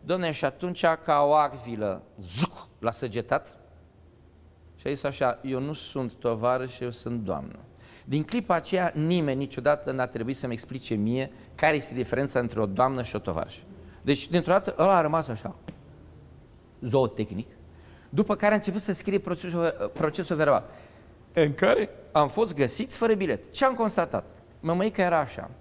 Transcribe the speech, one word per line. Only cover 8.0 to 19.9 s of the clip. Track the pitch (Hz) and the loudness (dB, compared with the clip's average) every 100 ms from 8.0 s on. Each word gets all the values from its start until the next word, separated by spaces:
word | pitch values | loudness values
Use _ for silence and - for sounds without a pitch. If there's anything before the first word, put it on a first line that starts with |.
Din | - 143 | -4 -4
clipa | 151 240 185 | -2 -4 0
aceea, | 170 - 185 175 | 0 0 0 0
nimeni | 151 156 180 147 131 | 0 2 2 2 -2
niciodată | 139 - 127 147 - | -4 -2 2 2 0
n-a | 131 123 | -2 -4
trebuit | 113 117 135 | -2 -6 -4
să-mi | 131 | -4
explice | 113 - 127 - | -6 -8 -12 -4
mie | 110 107 127 131 - - | 0 2 0 -2 -8 -20
care | - 151 151 | 2 2 2
este | - | -2
diferența | 127 117 123 139 127 | -6 -2 0 0 0
între | 120 110 | 0 0
o | 107 | 0
doamnă | 95 131 131 | 2 2 2
și | 117 107 | -4 -6
o | |
tovarășă. | - 80 - - - - - - | -4 -4 -6 -10 -20 -20 -20 -6
Deci, | 131 139 - | -2 0 0
dintr-o | 175 165 | -2 4
dată, | 190 196 - | 2 2 2
ăla | 180 185 | 4 6
a | |
rămas | 156 160 131 | 4 0 -2
așa, | 110 - - - - - - - - - - - - - - | -8 -8 -12 -18 -18 -20 -20 -20 -20 -20 -20 -20 -20 -20 -10
zootehnic, | 123 135 120 - 107 98 - - - - - - - | 0 2 2 -2 -6 -6 -10 -16 -20 -20 -20 -20 -4
după | 143 220 | -2 0
care | 202 208 | 2 4
a | 214 | 2
început | 202 190 | 0 -4
să | - | -4
scrie | 185 - 196 | -4 -2 -2
procesul, | 190 175 180 170 165 - 165 | -2 -6 -4 0 0 0 -6